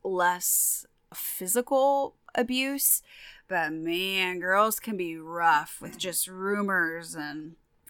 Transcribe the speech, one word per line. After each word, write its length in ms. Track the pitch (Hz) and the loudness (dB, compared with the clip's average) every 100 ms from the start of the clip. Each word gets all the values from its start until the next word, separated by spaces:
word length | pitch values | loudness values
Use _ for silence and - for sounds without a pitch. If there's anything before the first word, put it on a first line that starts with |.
less 840 | 190 185 175 180 - - - - - _ _ | -4 0 2 2 0 2 2 -2 -6 _ _
physical 1000 | - - - 185 233 247 269 269 277 277 - _ - | -10 -8 -6 -2 0 2 4 4 4 0 -6 _ -2
abuse, 640 | 247 254 269 277 - - - - - - - | 0 0 0 2 2 2 -2 -20 -20 -20 -4
but 260 | 180 160 | -2 -2
man, 640 | 160 160 170 190 190 185 180 | -2 -2 -2 0 0 0 0
girls 400 | 180 190 220 214 | 2 4 4 2
can 160 | - 202 | -4 -4
be 220 | 170 165 | -4 -6
rough 600 | 160 170 170 151 156 - | -8 0 4 4 2 -8
with 160 | - - | -12 -8
just 300 | 185 170 - | -6 -4 -4
rumors 880 | 185 190 208 202 190 165 165 165 165 | -4 -2 0 2 2 0 -2 -8 -8
and, 400 | 147 147 156 165 _ _ - | -8 -8 -12 -16 _ _ -14